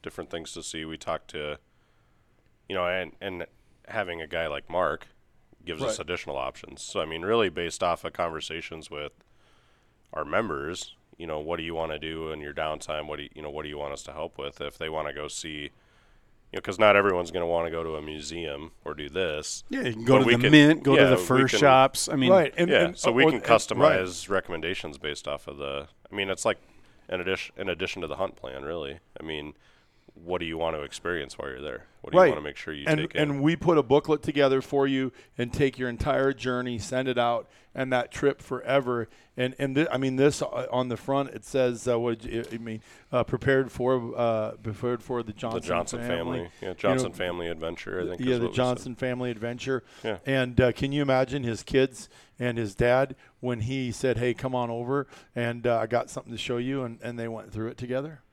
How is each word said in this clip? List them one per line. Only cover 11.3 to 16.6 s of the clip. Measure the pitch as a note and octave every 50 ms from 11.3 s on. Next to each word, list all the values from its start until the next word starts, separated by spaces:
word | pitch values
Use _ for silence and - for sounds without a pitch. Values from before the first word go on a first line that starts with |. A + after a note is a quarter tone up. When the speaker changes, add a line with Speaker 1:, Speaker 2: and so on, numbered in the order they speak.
| D#2 D2+
Speaker 1:
what | D2+ D#2+ F2
do | E2 E2
you | E2 E2
wanna | E2 E2 D#2+ D#2 D2+
do | D2+ D#2+ D#2+ D#2+ D#2+ D#2
in | D#2 D2+
your | D2 D2 C#2+
downtime? | E2 D#2 D#2 D2+ D2+ - - D2+ D2+ D2+
What | D2+ D2+
do | D2 D2
you, | C#2 _
you | D2+
know, | D2+ D2+
what | C#2+ D#2 D#2
do | D2+
you | D2
want | D2 D2 C#2+ C#2+
us | C#2+ -
to | -
help | C#2+ D#2 D#2+ E2+ _
with? | - C#2 C#2+ - -
If | D2 D2 -
they | - E2+ D#2+
wanna | D#2+ D#2 D2+ D2 C2+
go | D2 D2+
see, | D2 - - - D#2+ D2+ D2+ C#2+ C#2 _ _ _ _ _ _ _ _ _ _ _ _ _ _ _ _
you | -
know, | F#2+